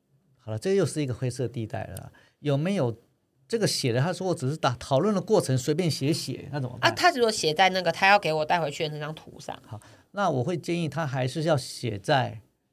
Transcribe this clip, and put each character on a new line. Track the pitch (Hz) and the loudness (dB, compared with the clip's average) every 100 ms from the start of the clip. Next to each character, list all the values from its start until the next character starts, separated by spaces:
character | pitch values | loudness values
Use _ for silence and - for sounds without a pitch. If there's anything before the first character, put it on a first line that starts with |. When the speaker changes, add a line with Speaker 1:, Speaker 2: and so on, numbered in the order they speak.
| _ _ _ _ | _ _ _ _
Speaker 1:
好 | - | -8
了， | 110 | -4
这 | 190 196 | 0 2
又 | 151 | 2
是 | - | 0
一 | 139 | -4
个 | |
灰 | 120 127 | -2 -4
色 | 120 117 | -2 -4
地 | 120 110 | -4 -6
带 | 107 104 | -8 -8
了。 | 95 - - _ _ | -12 -16 -20 _ _
有 | 143 139 | -2 0
没 | 170 202 | 0 0
有 | 123 107 _ _ _ _ - | -2 -2 _ _ _ _ -6
这 | 226 | 0
个 | 190 | 0
写 | - 131 | 0 0
的， | 117 | 2
他 | 139 | 0
说 | 180 185 | -2 -4
我 | 170 | -2
只 | 127 | -2
是 | 156 | 0
打 | 139 120 | -2 -2
讨 | - 139 | 0 2
论 | 196 | 4
的 | 196 | 0
过 | 180 208 | 2 2
程 | - 131 | 4 0
随 | 127 | 0
便 | 151 175 | 0 0
写 | - 135 | 0 0
写， | 165 - - 143 | 0 -4 -10 -8
那 | 143 | -6
怎 | 127 | -6
么 | - | 0
办？ | 330 | 0
Speaker 2:
啊， | 339 | 4
他 | 359 | 2
如 | 277 | 4
果 | 226 | 0
写 | 214 156 | 2 0
在 | 151 190 | 4 4
那 | 185 | 4
个 | 175 | 0
他 | 165 190 | 4 6
要 | 202 | 6
给 | 170 | 4
我 | 156 156 | 0 2
带 | 175 | 0
回 | 151 | 0
去 | 143 156 | -2 -4
的 | 151 | -4
那 | |
张 | 147 | -8
图 | 156 - - | -10 -14 -16
上。 | - - - | -14 -14 -12
Speaker 1:
好， | 107 - - _ | -16 -16 -20 _
那 | 196 190 | 0 0
我 | 135 | 2
会 | 123 175 | 0 -2
建 | 175 175 | -2 -2
议 | 165 | -2
他 | 147 151 | -2 -4
还 | 135 127 | -2 -2
是 | 160 | 0
要 | 156 147 | 2 0
写 | - - 123 98 | 0 -8 -6 -6
在 | - 139 117 107 - _ _ | 0 2 2 -6 -18 _ _